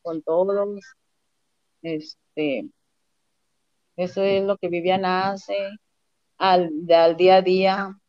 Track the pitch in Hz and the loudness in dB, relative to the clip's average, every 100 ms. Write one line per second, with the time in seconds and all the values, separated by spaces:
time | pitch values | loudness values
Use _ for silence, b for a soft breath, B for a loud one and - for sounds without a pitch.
0 | 170 165 156 165 190 202 202 202 - _ | -10 -10 -2 -2 0 -2 -6 -8 -18 _
1 | _ _ _ _ _ _ _ _ 165 156 | _ _ _ _ _ _ _ _ -10 -10
2 | 156 - _ - 151 123 101 _ _ _ | -10 -20 _ -6 -4 -4 -10 _ _ _
3 | _ _ _ _ _ _ _ _ _ - | _ _ _ _ _ _ _ _ _ -8
4 | 180 196 196 196 196 196 175 170 175 185 | -8 -2 -2 0 -2 -4 -4 -4 -2 -2
5 | 185 185 196 196 - 196 196 214 _ _ | -2 -2 -4 -6 -8 -8 -8 -14 _ _
6 | _ _ _ _ 190 180 170 151 170 165 | _ _ _ _ 2 2 2 -6 2 6
7 | 165 165 185 190 185 185 190 196 196 196 | 6 6 6 6 4 2 2 -2 -6 -12